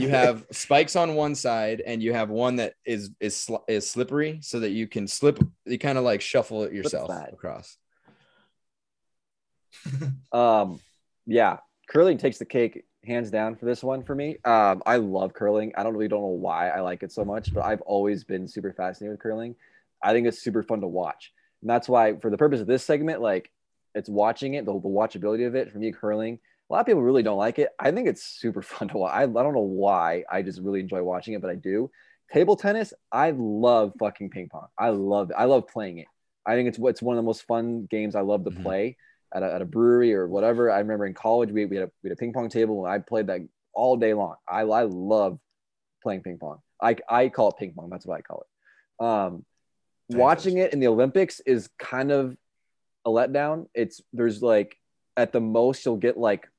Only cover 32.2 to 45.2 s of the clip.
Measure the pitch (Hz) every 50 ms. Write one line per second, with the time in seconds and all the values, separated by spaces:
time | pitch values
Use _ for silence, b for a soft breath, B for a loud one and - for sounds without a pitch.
32.2 | _ _ - 147 180 185 208 190 - 202 208 226 214 - - _ _ _ - 123
33.2 | 147 165 151 131 117 107 104 107 120 123 120 113 107 101 98 - 110 101 - -
34.2 | 101 92 - 95 90 - - 78 82 - _ - 104 117 107 101 98 98 101 101
35.2 | 98 85 - 95 117 127 135 123 107 - - 120 107 92 87 82 80 - _ _
36.2 | _ _ _ _ _ - 117 123 123 120 104 113 113 127 113 - 117 123 120 117
37.2 | 117 113 110 - - - 117 117 117 117 117 117 104 - 110 107 107 104 95 104
38.2 | 98 98 104 101 87 101 90 87 90 95 92 98 104 123 127 _ _ _ _ _
39.2 | _ _ - 95 95 92 82 92 92 85 - 113 117 120 120 120 123 120 107 95
40.2 | 90 87 90 101 107 117 117 117 120 113 101 101 104 107 110 104 104 95 90 -
41.2 | - 110 117 120 120 104 104 107 104 95 98 98 92 90 - _ - 95 87 -
42.2 | 123 117 113 127 117 110 - 113 113 107 110 98 92 90 98 104 87 - 120 110
43.2 | 107 95 92 90 82 - _ _ _ _ _ 104 120 127 127 120 117 110 107 104
44.2 | 98 82 82 - _ - 90 107 110 107 107 117 120 104 92 90 92 101 110 107